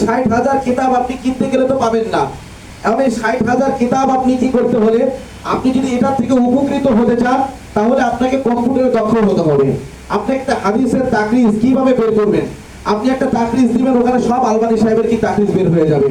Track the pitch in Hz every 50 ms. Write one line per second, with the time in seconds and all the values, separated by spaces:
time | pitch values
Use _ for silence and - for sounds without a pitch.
0 | 208 220 233 262 254 214 226 240 247 277 269 262 - 254 - 269 262 254 247 247
1 | 247 262 262 - - 262 - - 269 - 262 254 254 262 269 240 233 226 226 226
2 | 220 - 165 - - - - - - - - - - - - - - 196 240 269
3 | 269 240 220 233 220 226 247 240 208 247 247 262 269 262 - - 240 240 269 262
4 | 269 269 262 254 254 254 254 - - - 233 247 - - - 220 214 226 226 247
5 | 269 269 - - - - - - - - - - - 254 - 262 269 262 240 247
6 | - 269 269 - 233 - 262 247 247 247 254 285 277 - - - - - 208 226
7 | 240 240 240 233 233 254 269 262 - - - - - - - 208 220 240 269 262
8 | 247 233 - - 254 262 269 262 - 233 233 240 240 269 254 254 254 233 220 226
9 | 208 220 233 226 208 190 180 165 160 151 143 135 135 131 - - - - - -
10 | - - 202 214 - 262 269 262 - 277 226 220 - 202 214 262 262 - - 262
11 | 247 - 220 214 214 214 240 254 240 208 208 214 240 262 262 262 262 262 247 226
12 | 226 220 214 208 208 175 170 151 139 - - - - - - - - 202 208 226
13 | 254 262 262 - 269 214 240 233 233 - - 262 247 220 - 254 254 269 247 240
14 | 233 247 247 - 202 220 240 262 254 214 214 226 226 226 226 208 220 220 220 226
15 | 214 240 226 - 208 196 - 208 202 180 165 175 185 165 170 165 151 151 147 139
16 | 139 135